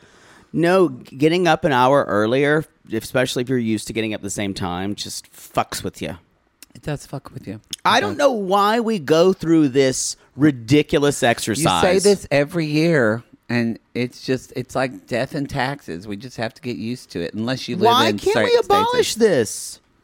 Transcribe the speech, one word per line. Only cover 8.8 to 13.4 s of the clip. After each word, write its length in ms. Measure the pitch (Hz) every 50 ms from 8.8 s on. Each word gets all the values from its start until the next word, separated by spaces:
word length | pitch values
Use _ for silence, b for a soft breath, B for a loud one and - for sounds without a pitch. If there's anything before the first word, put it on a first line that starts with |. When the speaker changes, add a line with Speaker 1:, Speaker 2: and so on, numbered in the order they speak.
Speaker 1:
we 180 | 220 226 226 185
go 320 | 135 123 156 160 180 190
through 380 | 190 - 160 160 165 160 151 135
this 480 | 120 139 135 131 127 - - - - - b b b
ridiculous 840 | 127 143 156 135 120 113 107 143 147 147 - 170 147 143 143 143 -
Speaker 2:
You 80 | 131 120
Speaker 1:
exercise. 520 | 117 - - 113 101 - - 95 92 82
Speaker 2:
say 180 | - 180 185 196
this 280 | 180 208 196 - - -
every 340 | 139 143 143 143 - 170 156
year, 580 | 151 147 151 160 170 165 143 117 107 110 120 - _ - -